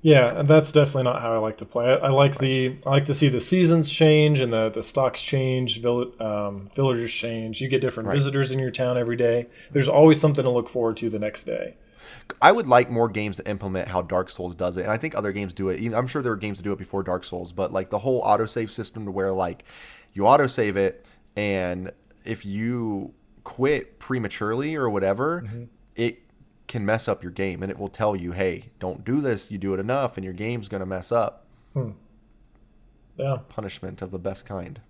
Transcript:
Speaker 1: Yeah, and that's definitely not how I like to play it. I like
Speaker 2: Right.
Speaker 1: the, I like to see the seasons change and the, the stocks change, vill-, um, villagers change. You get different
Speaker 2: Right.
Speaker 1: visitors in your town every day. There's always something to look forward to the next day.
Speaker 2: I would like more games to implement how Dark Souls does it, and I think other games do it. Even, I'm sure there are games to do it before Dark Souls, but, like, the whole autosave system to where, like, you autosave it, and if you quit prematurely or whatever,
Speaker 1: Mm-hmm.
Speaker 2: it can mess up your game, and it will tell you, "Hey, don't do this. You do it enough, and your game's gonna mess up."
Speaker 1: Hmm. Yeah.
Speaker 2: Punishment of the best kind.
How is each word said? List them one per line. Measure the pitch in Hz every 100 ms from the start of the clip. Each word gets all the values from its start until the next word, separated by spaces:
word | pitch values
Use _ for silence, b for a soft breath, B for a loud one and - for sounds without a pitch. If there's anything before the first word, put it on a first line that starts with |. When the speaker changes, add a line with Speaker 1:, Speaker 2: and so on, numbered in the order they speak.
Speaker 1:
Yeah, | 160 143 120 -
and | 147
that's | 156 151
definitely | 151 143 139
not | 127 120
how | 117
I | 113
like | 110 107
to | 117
play | 123 123
it. | 131
I | 139
like | 135 143
Speaker 2:
Right. | 143
Speaker 1:
the, | 135 131 127 131 -
I |
like | 139
to | 143
see | 139 139
the | 123
seasons | - 185 170 165 147
change | - 156 151 151 147
and | 123
the, | 113 110
the | 113
stocks | - - 131 -
change, | - 135 131 127 123 113
vill-, | 120 120 123 -
um, | 110 104 101 101 98
villagers | - 135 120 117
change. | - 117 113 113 110
You | 131
get | 131
different | 131 113 107
Speaker 2:
Right. | 143
Speaker 1:
visitors | 139 139 131
in | 131
your | 131
town | - 123 123
every | 117 120
day. | 120 120 120 B B
There's | 143 135
always | 143 156 151
something | 151 143
to | 127
look | 120 117
forward | 127 113 110
to | 117
the | 104
next | 107 -
day. | - 55 50 - B B B B B -
Speaker 2:
I | 156
would | 233 139
like | 123 123
more | 120 117
games | 104 104 95
to | 107
implement | 101 98 92 -
how | 90
Dark | 87 92 92
Souls | - 90
does | 87 90 90
it, |
and | 101
I | 110
think | 160
other | 101 104
games | 98 98
do | 87 95
it. | 92
Even, | 113 110
I'm | 127
sure | 151
there | 123
are | 104
games | 104 95
to |
do | 95
it | 98
before | 92 98
Dark | 90 90
Souls, | - 90 90
but, | 87 92
like, | 95 95
the | 101
whole | 123 127
autosave | - 104 110 120 110
system | - 107 110
to | 101
where, | 95 98
like, | 95 90 85 B B B B B
you | 101
autosave | 101 143 135 127 104 98
it, | 95 - b b _ -
and | 104 95 90 90 92 - _ _
if | - 107 101
you | 98 113 123 113 101 - _ _ -
quit | - - 135 147 - _
prematurely | - 127 104 - 104 117 147 156
or | 123
whatever, | 101 95 101 143 175
Speaker 1:
Mm-hmm. | 110 117 120 _ _ -
Speaker 2:
it | 117 113 _ _ - _ -
can | 123 101
mess | 110 -
up | 101
your | 90
game, | 87 95 82
and | 98
it | 87
will | 98
tell | - 107
you, | 98 87
"Hey, | 87 95 82 - _
don't | 92 82
do | 107 139
this. | 139 107 -
You | 101
do | 98
it | 95
enough, | 104 135 123 107
and |
your | 95
game's | 90 107 120 98
gonna | 101 92
mess | 92 -
up." | 117 104 - _ _ _
Speaker 1:
Hmm. | 139 117 98 _ _ _ _ _ _ _ _ _ _ _ -
Yeah. | 135 127 -
Speaker 2:
Punishment | - 101 - 95 98
of | 92
the | 92
best | 92 95 -
kind. | 98 90 -